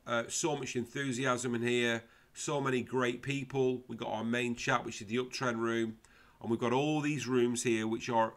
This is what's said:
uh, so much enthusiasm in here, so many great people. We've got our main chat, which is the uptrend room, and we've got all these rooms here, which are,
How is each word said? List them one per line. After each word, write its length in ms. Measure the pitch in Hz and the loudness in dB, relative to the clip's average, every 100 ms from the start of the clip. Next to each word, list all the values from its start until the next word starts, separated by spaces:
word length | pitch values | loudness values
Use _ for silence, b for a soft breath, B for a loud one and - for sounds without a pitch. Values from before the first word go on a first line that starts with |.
| - | -2
uh, 180 | 117 117 | -2 -2
so 260 | - 165 | -2 -2
much 220 | 143 131 127 | -2 -4 -4
enthusiasm 800 | 113 143 139 120 135 123 123 | -4 -4 -4 0 0 0 0
in 80 | 117 | 0
here, 400 | 120 123 120 117 - B B | 2 2 2 0 -4 B B
so 260 | - - 143 | -10 -4 -2
many 220 | 135 127 | 0 0
great 400 | - 127 123 123 | 0 0 0 0
people. 640 | 139 139 135 135 127 127 - | -4 -4 -2 0 2 0 -6
We've 100 | 113 | -8
got 120 | 120 | -4
our 120 | 107 | -2
main 320 | 113 120 123 | 0 0 0
chat, 300 | 120 - 127 | -2 0 0
which 160 | 113 - | -2 -10
is 60 | 101 | -4
the 100 | 120 | -4
uptrend 440 | 123 - 127 113 | -2 -2 -2 0
room, 360 | 117 113 113 110 b b b b | 0 0 0 -4 b b b b
and 80 | 107 | -2
we've 100 | 117 | 0
got 140 | 120 | 2
all 260 | 127 151 151 | 2 2 2
these 260 | 147 151 120 | 0 -2 2
rooms 360 | 127 120 117 | 4 4 2
here, 260 | 123 113 110 | 2 2 0
which 220 | 117 - | -2 0
are, 240 | 117 113 | 2 2